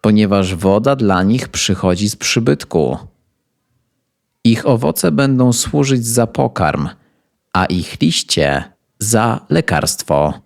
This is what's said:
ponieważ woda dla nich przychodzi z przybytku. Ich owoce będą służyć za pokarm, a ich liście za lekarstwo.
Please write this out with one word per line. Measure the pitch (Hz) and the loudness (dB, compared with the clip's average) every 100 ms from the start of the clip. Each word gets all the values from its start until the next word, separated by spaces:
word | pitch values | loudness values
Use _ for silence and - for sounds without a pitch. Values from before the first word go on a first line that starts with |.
ponieważ | 107 107 104 98 92 92 | 2 2 2 2 0 0
woda | 95 101 127 139 | 2 2 2 0
dla | 107 92 | 2 2
nich | 95 123 - | 2 0 -2
przychodzi | - - 92 95 90 101 | -6 -4 0 0 0 -2
z | - | -4
przybytku. | - - 117 - - 85 65 - - _ _ _ _ _ _ _ _ _ _ _ _ _ | -2 0 0 -2 -2 -2 -2 -4 -12 _ _ _ _ _ _ _ _ _ _ _ _ _
Ich | 113 113 - | 0 2 2
owoce | 117 143 - 180 | 0 0 0 0
będą | 151 139 131 127 | 2 2 2 2
służyć | 117 - 147 135 131 117 | 2 -2 -2 0 0 0
za | 117 113 | 0 0
pokarm, | - 127 - 82 73 73 - _ _ _ _ _ | 0 -2 0 -2 0 -6 -8 _ _ _ _ _
a | 92 92 | -4 -2
ich | 90 85 - | -2 -2 0
liście | 80 - - - 71 69 - _ _ _ | 2 0 -2 0 0 -2 -6 _ _ _
za | 107 113 113 117 - | -2 2 2 -2 -2
lekarstwo. | 160 - 80 - - - 73 76 - | -2 0 -2 -2 -6 -2 0 0 -2